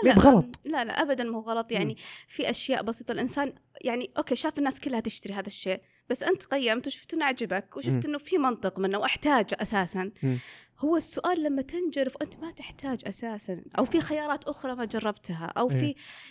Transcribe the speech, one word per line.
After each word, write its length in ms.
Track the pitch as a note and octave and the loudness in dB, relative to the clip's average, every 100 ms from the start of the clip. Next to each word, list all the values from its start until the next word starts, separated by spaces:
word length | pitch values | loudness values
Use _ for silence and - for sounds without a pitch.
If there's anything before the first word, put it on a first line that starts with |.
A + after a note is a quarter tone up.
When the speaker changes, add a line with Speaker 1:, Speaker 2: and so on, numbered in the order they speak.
Speaker 1:
هي 40 | E4 | 8
Speaker 2:
لا، 60 | |
Speaker 1:
بغلط. 460 | G3+ C4+ A3+ B3 - | 10 12 10 6 -4
Speaker 2:
لا، 200 | C#4 D4+ | -4 -2
لا، 80 | A#3 | 0
أبدا 320 | - D4 B3+ | 0 0 0
مو 160 | A#3 A3+ | 0 -4
غلط، 320 | A3 A3+ A3+ | -2 -4 -2
يعني، 200 | A3 D#3 | -2 -2
Speaker 1:
مم. 60 | - - - - | -4 -12 -18 -16
Speaker 2:
في 220 | - - | -6 -4
أشياء 320 | A#3 - B3+ | -2 -2 -2
بسيطة 300 | G3+ A#3 - | -2 -6 -6
الإنسان، 400 | A3+ B3 - C#4+ - _ - | -4 -2 -2 -4 -4 _ -8
يعني، 260 | B3+ B3+ B3 - | -4 -4 -4 -4
أوكي، 200 | - A#3+ | -2 0
شاف 220 | D#4 D4+ | 0 0
الناس 220 | C#4 C4+ | -2 -2
كلها 200 | C#4+ A#3+ | -4 -2
تشتري 340 | A3+ - - | -2 -6 -8
هذا 120 | G3 G3 | -8 -8
الشيء، 340 | - F#3+ F#3+ _ _ - | -6 -4 -4 _ _ -6
بس 120 | B3+ | -2
أنت 220 | D4 F#4+ | 0 0
قيمت 420 | - C#4 A#3+ A#3 C4+ | 0 -2 0 0 -2
وشفت 280 | - - | -10 -6
إنه 100 | D#4+ | -2
عجبك، 520 | C#4+ B3+ G#3+ F#3 - - | 0 0 -2 -4 -4 -8
وشفت 140 | C4+ | 0
Speaker 1:
مم. 120 | C3 F#3 | 0 0
Speaker 2:
إنه 120 | D4 | -4
في 200 | - F4+ | 0 2
منطق 400 | C4 A#3 F#3+ F3+ | 2 0 -2 0
منه 200 | F#3+ G3+ | 0 0
واحتاج 480 | - - - F#3+ G3+ | -2 0 2 2 2
أساسا. 580 | - F#3+ G#3 F3+ F#3+ F#3 - | -2 -2 0 0 -2 -6 -2
Speaker 1:
مم. 140 | C3+ B2 - - - - | -2 -2 -4 -20 -20 -4
Speaker 2:
هو 180 | C#4+ E4 | 0 0
السؤال 460 | - - F4 F4 | 0 -4 -2 0
لما 200 | D4+ C4+ | 0 -2
تنجرف 540 | C4+ E4+ F4 C#4+ C4 - | -4 -4 -4 0 -2 -2
وأنت 180 | D4 - | -10 -8
ما 140 | E4 | -14
تحتاج 480 | - - - C#4 B3+ - | -14 -18 -10 -6 -6 -6
أساسا، 560 | - A#3 G#3+ - F3 - - | -10 -8 -8 -8 -10 -6 -2
أو 60 | |
في 160 | - E4 | 2 2
خيارات 440 | - D4+ D4 C#4 | 0 -2 -2 -4
أخرى 300 | - C#4+ C4 | -4 -8 -6
ما 100 | B3 | -4
جربتها، 600 | A3+ A3 G#3+ G#3+ - E3 | -4 -2 -2 -4 -8 -8
أو 260 | E3 - - | -6 0 0
Speaker 1:
إيه. 60 | C3 | 2
Speaker 2:
في، 160 | - C4+ - - - | 0 -2 -12 -18 -18